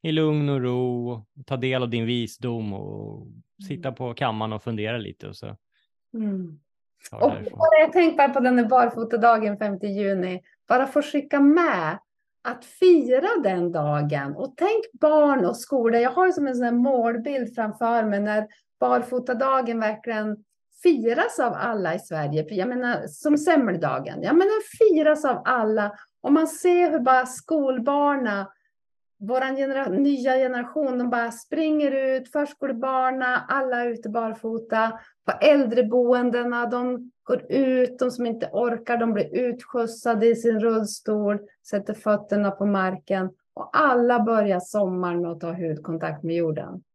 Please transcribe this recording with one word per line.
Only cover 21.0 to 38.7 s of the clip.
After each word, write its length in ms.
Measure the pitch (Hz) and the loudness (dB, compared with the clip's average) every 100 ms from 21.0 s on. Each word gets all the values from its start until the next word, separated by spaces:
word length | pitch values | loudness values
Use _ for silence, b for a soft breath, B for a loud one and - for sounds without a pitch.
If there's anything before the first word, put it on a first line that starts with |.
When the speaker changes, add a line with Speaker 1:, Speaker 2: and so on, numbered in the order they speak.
| 226 254 453 - | 0 0 -2 0
Speaker 2:
av 140 | 247 - | -2 -2
alla 400 | 220 214 175 175 | -4 -2 -4 -4
i 40 | |
Sverige. 440 | - 156 147 151 | -6 -6 -2 -4
För 120 | 156 208 | -4 -4
jag 120 | 233 | -4
menar, 380 | 247 247 240 - | -2 -4 -4 -6
som 300 | - 302 294 | -6 0 2
semmeldagen. 840 | 302 320 233 180 151 131 - 143 | 4 2 2 -2 -2 -4 -6 -8
Ja, 100 | 165 | 2
men 140 | 311 392 | 4 4
den 140 | 427 415 - | 2 -4 2
firas 460 | 440 311 302 302 294 | 4 6 4 2 0
av 160 | 247 - | -2 0
alla. 480 | 247 214 214 208 208 B _ | 0 0 0 -2 -6 B _
Och 100 | - | 2
man 140 | 302 320 | 2 2
ser 440 | - 359 349 349 | 0 2 4 4
hur 80 | 302 | 2
bara 260 | 247 254 247 | 4 2 2
skolbarna, 1300 | - - 320 269 254 240 285 285 277 233 202 196 b b _ _ _ _ _ | -8 -4 -2 0 -2 0 2 2 0 -2 -4 -6 b b _ _ _ _ _
våran 360 | 202 254 262 269 | -4 -2 -2 -2
genera-, 320 | 269 269 262 | -2 -2 -2
nya 440 | 185 277 277 247 262 | 0 0 2 2 2
generation, 600 | 254 247 240 311 277 247 | 0 -2 -6 -4 -2 -2
de 120 | 247 | -2
bara 220 | 240 233 | -2 -4
springer 600 | 226 - 302 311 302 285 | -8 -8 -2 0 2 0
ut, 400 | 269 262 262 254 | 0 0 -2 -4
förskolebarna, 1120 | 302 294 - 277 233 262 262 254 262 254 254 - | -4 -4 -4 -6 -4 -2 0 0 0 -2 -4 -2
alla 340 | 277 262 247 | -2 -2 -2
är 60 | 240 | -4
ute 220 | 233 233 | -4 -6
barfota. 920 | 226 226 220 226 226 - 220 226 226 B B - | -4 -4 -6 -8 -8 -4 0 0 -4 B B -6
På 60 | |
äldreboendena, 1300 | - 285 285 254 233 220 247 240 247 247 240 240 240 240 | 2 6 6 4 2 2 2 4 4 2 0 -2 -2 -2
de 460 | 247 247 247 247 _ | -2 -4 -6 -10 _
går 280 | - 254 - | -4 -4 0
ut, 480 | 262 269 254 247 247 | 0 2 2 0 0
de 120 | 247 | -4
som 140 | 240 240 | -2 -6
inte 240 | 226 - | -4 -6
orkar, 440 | 196 240 | -2 -2